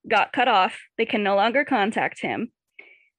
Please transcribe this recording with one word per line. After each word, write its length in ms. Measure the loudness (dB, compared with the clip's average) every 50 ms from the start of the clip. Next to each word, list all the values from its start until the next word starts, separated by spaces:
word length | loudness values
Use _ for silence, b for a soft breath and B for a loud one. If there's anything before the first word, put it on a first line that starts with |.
| -6 0
got 240 | 0 0 0 0 0
cut 160 | 0 2 4
off. 300 | 4 4 2 2 -2 -8 -20 _ _
They 80 | -4 -4
can 180 | -2 -2 -2 0
no 140 | 2 2
longer 260 | 2 2 2 0 0 -2
contact 600 | 0 0 0 0 0 0 -2 -4 -4 -6 -6 -8
him. 300 | -6 -6 -6 -8 -10 _ _ _ _ _ B B B B B B B B